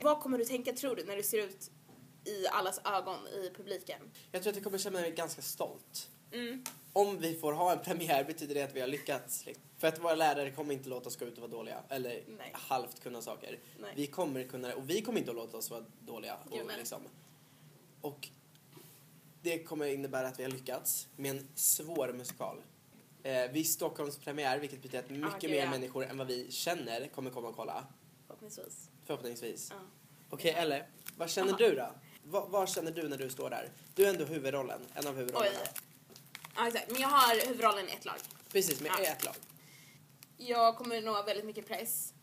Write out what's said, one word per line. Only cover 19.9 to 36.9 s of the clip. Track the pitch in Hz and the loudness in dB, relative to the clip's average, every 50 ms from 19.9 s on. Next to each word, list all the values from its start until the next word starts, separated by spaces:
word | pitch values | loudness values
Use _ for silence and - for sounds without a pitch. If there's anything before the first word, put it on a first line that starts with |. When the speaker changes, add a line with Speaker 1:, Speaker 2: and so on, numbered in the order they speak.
| 139 139 139 135 135 131 131 131 | 0 -2 -2 -2 -2 -2 -2 -2
Speaker 2:
att | 131 - | -4 -4
vi | 127 | -4
har | 131 | -4
lyckats | 131 131 131 - 127 131 - - - - - - - | -4 -4 -4 -6 -6 -2 0 0 -2 -2 -4 -8 -8
med | - 139 139 | -4 -4 -2
en | 135 139 139 - - | -2 -4 -6 -8 -4
svår | - - - - - 156 135 120 139 131 127 123 | 2 4 4 4 4 2 0 0 2 2 2 0
musikal. | 123 123 - - - 123 - - - - - - - - - - - - - - - - | -4 -8 -10 -8 -6 -6 -6 -6 -8 -14 -18 -20 -20 -20 -20 -20 -20 -20 -20 -20 -8 -4
Eh, | 135 131 127 123 127 135 | 0 2 2 2 2 2
vi | 156 | 2
är | 160 | 2
Stockholms | 160 - - 170 156 156 - 151 143 139 - | 2 2 2 0 0 0 -2 -4 -4 -6 -6
premiär, | - 151 143 147 147 131 131 143 | -6 -6 -4 0 2 2 2 2
vilket | 147 139 131 131 131 | 0 -4 -6 -10 -10
betyder | 127 131 127 123 | -6 -6 -6 -6
att | 127 | -6
mycket | 139 143 151 160 202 | -4 -4 -2 -2 -2
Speaker 1:
Ah, | - | -2
gud, | 160 156 | -2 2
Speaker 2:
mer | 156 143 139 | 2 2 4
Speaker 1:
ja. | 135 | 2
Speaker 2:
människor | 135 131 127 127 127 131 131 | 0 -2 -2 -4 -4 -4 -4
än | - 127 135 | -4 -4 -4
vad | 131 | -4
vi | 123 127 123 123 - - | -2 -2 -4 -4 -6 -6
känner | - - 170 175 170 135 117 113 117 135 151 | -2 0 0 0 0 -2 -4 -4 -4 -4 -6
kommer | - - 131 131 | -6 -6 -6 -6
komma | 131 131 117 113 | -6 -6 -6 -6
och | 113 | -6
kolla. | 113 110 - 80 113 143 135 - - - - - - - | -6 -6 -6 -6 -6 -8 -10 -14 -20 -20 -20 -20 -20 -20
Speaker 1:
Förhoppningsvis. | - - - 220 208 - - - - - - - - - - - | -18 -18 -16 -14 -14 -12 -12 -12 -12 -14 -16 -16 -20 -20 -16 -8
Speaker 2:
Förhoppningsvis. | - 151 131 127 120 120 117 123 113 95 - - - | -6 -6 -4 -4 -6 -8 -6 -6 -6 -6 -8 -10 -10
Speaker 1:
Ja. | 196 196 190 - - - - - - - - - | -12 -12 -14 -16 -18 -20 -20 -20 -20 -20 -12 -10
Speaker 2:
Okej, | - 143 - 170 160 | -8 2 2 4 4
Speaker 1:
Ja. | 170 170 | 4 4
Speaker 2:
Elle, | 156 143 139 151 - - - - - - | 2 2 0 -2 -6 -14 -16 -14 -14 -6
vad | - 165 160 | -4 -4 0
känner | - 196 190 196 | 2 2 4 4
Speaker 1:
Aha. | 190 185 | 6 8
Speaker 2:
du | 233 220 156 | 8 8 8
då? | 131 120 117 - - - - - - - | 6 2 -2 -6 -12 -18 -20 -20 -20 -10
Vad, | 147 160 202 - - | -2 0 0 0 4
vad | 180 202 190 185 | 4 4 4 4
känner | - 185 165 165 | 2 0 -2 -2
du | 160 170 160 147 | -2 -2 -2 -2
när | 139 135 | -2 -2
du | 135 131 | -4 -4
står | - - 135 131 | -4 -4 -4 -4
där? | 123 117 123 135 - - - - - | -4 -4 -6 -8 -12 -16 -20 -2 6
Du | - 196 | 8 8
är | 202 | 8
ändå | 190 165 156 | 8 6 0
huvudrollen, | 135 160 156 131 135 135 139 131 123 110 117 123 120 - | -2 -2 -2 0 0 0 0 -2 -2 -4 -6 -8 -10 -6
en | 147 147 | -4 -4
av | 143 135 | -2 -2
huvudrollerna. | 135 127 123 - 233 214 202 196 - - | -2 -2 0 2 2 2 2 2 0 -4
Speaker 1:
Oj. | - - - - - - - - - - - - - - - - - - | -4 -6 -8 -10 -12 -16 -20 -20 -20 -20 -20 -18 -16 -16 -16 -16 -8 -2
Ja, | - 233 233 | 0 0 2
exakt. | 233 220 - - | 2 0 -2 -2